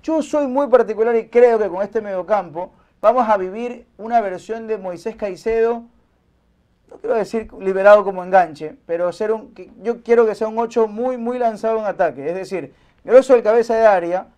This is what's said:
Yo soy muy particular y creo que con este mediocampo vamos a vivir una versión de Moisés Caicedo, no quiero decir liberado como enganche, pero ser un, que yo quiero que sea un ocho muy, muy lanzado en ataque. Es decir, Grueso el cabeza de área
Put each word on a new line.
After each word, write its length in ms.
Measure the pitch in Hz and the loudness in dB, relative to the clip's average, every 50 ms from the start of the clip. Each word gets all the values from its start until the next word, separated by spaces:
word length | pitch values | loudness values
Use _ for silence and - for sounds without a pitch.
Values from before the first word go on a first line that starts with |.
Yo 220 | _ - 320 311 285 | _ -2 -2 -2 -2
soy 240 | - - 302 285 | -2 -2 -2 -2
muy 200 | 262 247 269 285 | 0 -2 -2 0
particular 480 | 240 240 240 226 196 220 196 220 233 233 | 4 4 2 2 2 -2 -2 -2 0 0
y 120 | 226 220 | -2 -2
creo 320 | 226 - 240 240 247 233 214 | 0 4 4 6 6 4 2
que 80 | 214 | 0
con 160 | 190 170 180 202 | -4 -4 -6 -6
este 180 | 202 208 226 | -4 -6 -8
mediocampo 720 | 208 208 190 185 175 190 220 202 185 165 147 165 180 185 _ _ _ _ _ _ | -6 -6 -8 -8 -2 -2 -2 -2 -2 -6 -10 -12 -12 -12 _ _ _ _ _ _
vamos 300 | - 214 233 254 240 220 | 2 2 2 4 2 2
a 80 | 214 | 0
vivir 480 | 202 185 185 185 220 240 240 247 233 - _ _ | 0 0 -6 -8 -8 -8 -8 -10 -12 -18 _ _
una 220 | - 202 226 240 233 | -16 -10 -2 0 0
versión 460 | 214 196 180 180 - - 220 226 226 | 0 0 -8 -10 -10 -10 -12 -10 -6
de 140 | 220 220 208 | -8 -8 -6
Moisés 360 | 190 185 175 160 - 226 220 | -6 -10 -12 -8 -10 -12 -8
Caicedo, 680 | - 214 202 180 160 - 226 226 226 226 226 240 233 233 - _ _ _ _ _ _ _ _ _ _ _ _ _ _ _ _ _ _ _ _ | -8 -8 -8 -8 -6 -6 -4 0 0 0 0 -2 -4 -8 -16 _ _ _ _ _ _ _ _ _ _ _ _ _ _ _ _ _ _ _ _
no 80 | - | -20
quiero 180 | - - 220 240 | -12 -6 -4 -2
decir 340 | 226 196 185 - 226 214 220 - - | -2 -2 -4 -6 -8 -8 -8 -16 -8
liberado 440 | 190 190 190 190 190 202 208 208 202 | -6 -4 -2 4 8 8 8 8 6
como 200 | 196 190 185 180 | 0 -6 -6 -6
enganche, 520 | 180 185 190 175 160 151 143 156 156 143 _ _ | 2 2 2 2 2 -4 -12 -14 -14 -14 _ _
pero 240 | - 170 170 175 175 | -8 -4 -2 -2 -4
ser 200 | 165 - 214 214 | -4 -4 -4 -4
un, 220 | 220 220 208 - - | -4 -4 -6 -16 -20
que 160 | - 185 - - - 185 | -20 -20 -20 -20 -10 -6
yo 180 | 226 233 233 | -6 -6 -6
quiero 240 | _ - 233 233 233 | _ 2 4 4 4
que 80 | 220 202 | 2 0
sea 140 | 202 220 | -2 -6
un 100 | 220 220 | -4 -2
ocho 300 | 220 233 226 233 240 220 | -4 -4 -2 0 0 0
muy, 300 | 214 208 220 240 254 254 | 0 -2 -6 -4 -4 -4
muy 200 | 247 226 233 247 | -4 -6 -6 -4
lanzado 400 | 254 240 226 220 202 - 226 226 | -2 -2 -2 -2 -2 -4 -2 -2
en 80 | 220 214 | -2 -4
ataque. 420 | 202 - - 185 160 123 135 139 | -6 -2 0 0 0 0 -4 -8
Es 80 | 151 175 | -6 -6
decir, 380 | 190 190 185 190 175 143 127 _ _ _ _ _ _ _ | -6 -8 -8 -8 -8 -8 -10 _ _ _ _ _ _ _
Grueso 320 | - 220 262 254 - 269 | 4 4 4 6 6 2
el 80 | 233 - | 2 4
cabeza 320 | 214 220 240 226 233 226 | 2 2 2 2 0 0
de 100 | 226 226 | 4 4
área 420 | 214 202 185 170 170 175 185 226 _ _ | 4 4 4 0 -2 -4 -6 -6 _ _